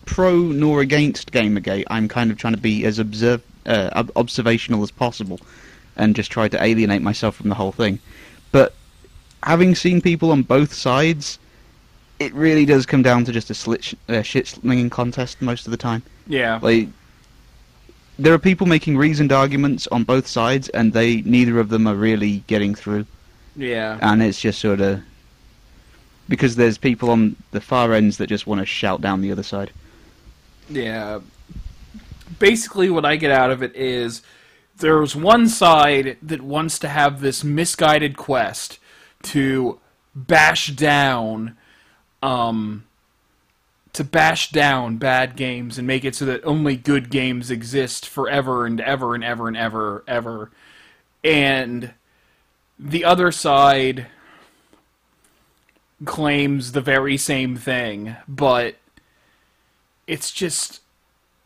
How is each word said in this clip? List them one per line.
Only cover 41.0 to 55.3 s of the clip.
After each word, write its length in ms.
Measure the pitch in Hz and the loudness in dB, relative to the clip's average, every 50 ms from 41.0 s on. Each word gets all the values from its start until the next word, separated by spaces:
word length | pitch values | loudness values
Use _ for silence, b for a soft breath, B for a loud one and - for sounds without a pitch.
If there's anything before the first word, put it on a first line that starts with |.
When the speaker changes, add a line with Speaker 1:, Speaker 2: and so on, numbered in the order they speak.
| 143 135 131 120 113 110 110 110 110 113 113 b b b b b b b b b b _ _ _ | 2 2 0 -2 -4 -4 -6 -6 -8 -10 -12 b b b b b b b b b b _ _ _
Speaker 2:
um, 640 | - 135 127 123 117 117 113 110 107 107 107 104 110 _ _ _ _ _ _ _ _ _ _ _ _ _ _ _ _ _ _ _ _ _ | -6 -4 -2 -2 -2 -2 -2 -4 -6 -6 -8 -12 -14 _ _ _ _ _ _ _ _ _ _ _ _ _ _ _ _ _ _ _ _ _
to 120 | - - 156 | -10 -10 -8
bash 460 | 139 - 165 156 160 165 - - - | -2 2 2 2 2 2 0 -4 -4
down 480 | - 151 147 143 139 131 123 117 113 110 | 0 2 2 2 2 0 -2 -4 -6 -4
bad 380 | 139 135 127 127 131 127 123 | 0 0 2 2 0 -2 -4
games 420 | 127 131 127 123 123 123 120 113 131 | -6 -6 -6 -6 -8 -10 -12 -10 -8
and 80 | 123 | -4
make 180 | 127 131 131 131 | -4 -2 -2 -4
it 120 | 135 120 | -6 -6
so 100 | - 147 | -4 -4
that 180 | 135 127 120 - | -4 -4 -4 -2
only 300 | 160 147 156 151 147 135 | -2 -2 0 0 0 -2
good 360 | 127 123 143 143 139 123 120 | -2 -2 0 0 0 -2 -2
games 400 | 131 139 127 131 123 123 120 120 | -4 -2 -2 -2 -4 -6 -6 -8
exist 560 | 127 117 113 117 127 139 131 123 - - - - | -8 -8 -8 -4 -4 -4 -4 -4 -6 -10 -14 -10
forever 580 | - - 135 113 143 139 131 131 127 123 120 | -8 -6 -4 -2 -2 -2 -2 -2 -2 -2 -2
and 160 | 117 117 113 | -2 -4 -4
ever 320 | 113 123 139 131 131 120 120 | -4 -4 -4 -2 -2 -4 -4
and 100 | 120 113 | -4 -4
ever 240 | 117 120 113 117 113 | -6 -6 -6 -6 -6
and 80 | 110 113 | -6 -4
ever, 460 | 117 113 107 110 110 104 101 107 - - | -4 -4 -4 -4 -6 -6 -6 -8 -8 -6
ever. 420 | 127 120 117 117 113 110 107 b b b b b b b b b b b b _ _ _ - | -6 -6 -6 -6 -10 -12 -12 b b b b b b b b b b b b _ _ _ -2
And 720 | 156 156 147 143 139 135 131 131 120 120 120 120 120 - _ _ _ _ _ _ _ _ _ _ _ _ _ _ _ _ - | 0 2 2 2 0 0 -2 -4 -6 -8 -10 -10 -12 -16 _ _ _ _ _ _ _ _ _ _ _ _ _ _ _ _ -18
the 260 | - 143 147 170 170 | -10 -8 -6 0 2
other 260 | 170 180 180 180 175 | 2 2 4 2 0
side 760 | 151 - - 160 143 139 139 139 139 135 131 131 127 131 120 b b b b b b b b b b b b b b _ _ _ _ _ _ _ _ _ _ _ | 0 -2 0 2 4 6 6 6 6 4 2 -2 -2 -4 -10 b b b b b b b b b b b b b b _ _ _ _ _ _ _ _ _ _ _